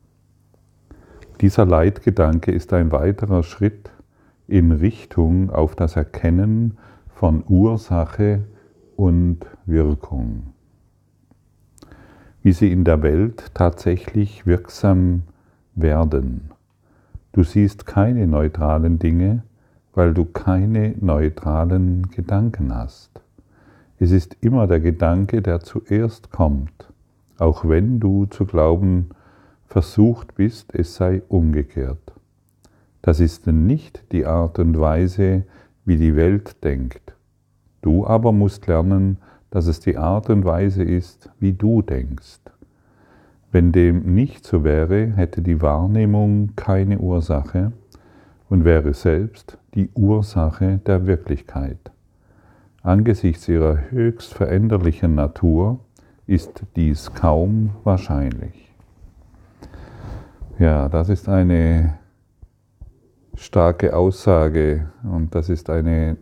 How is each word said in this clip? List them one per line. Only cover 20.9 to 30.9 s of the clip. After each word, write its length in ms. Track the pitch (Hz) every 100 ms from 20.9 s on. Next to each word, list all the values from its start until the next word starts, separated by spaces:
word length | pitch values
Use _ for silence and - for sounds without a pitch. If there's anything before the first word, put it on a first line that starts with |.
| 113
neutralen 1080 | 92 76 78 - 76 78 87 92 92 90 90
Gedanken 600 | - 87 101 113 95 67
hast. 480 | 60 60 - _ - _ _ _ _ _ _ _ _
Es 140 | 87
ist 240 | 92 - -
immer 280 | 113 127 98
der 100 | 82
Gedanke, 640 | 82 82 82 92 98 113
der 160 | 95 85
zuerst 720 | - - - 104 113 - -
kommt, 600 | - 78 69 69 - - _ _ _ _ -
auch 320 | 82 - 80
wenn 300 | 80 110 120
du 280 | 101 98 101
zu 200 | - 101
glauben 600 | 82 78 87 95 90 87 - _ _ _ _ _
versucht 720 | 90 - - 113 117 - -
bist, 400 | 104 - - -
es 180 | 82